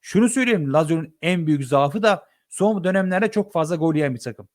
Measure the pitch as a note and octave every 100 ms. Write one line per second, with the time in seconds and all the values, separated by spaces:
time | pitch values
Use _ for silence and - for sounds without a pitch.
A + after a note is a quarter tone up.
0 | - F#3 A#3 C4 B3+ G#3+ C#3+ C#3+ D#3 E3
1 | D#3+ _ D#3+ F3+ D#3 D3 C3+ C#3+ C#3 G#3
2 | G#3+ F#3+ - _ _ - G3+ G#3 F3+ F#3+
3 | F#3 F#3 G#3+ - G3+ E3+ D#3 E3+ D#3+ D3+
4 | D3 B2 - A2 A2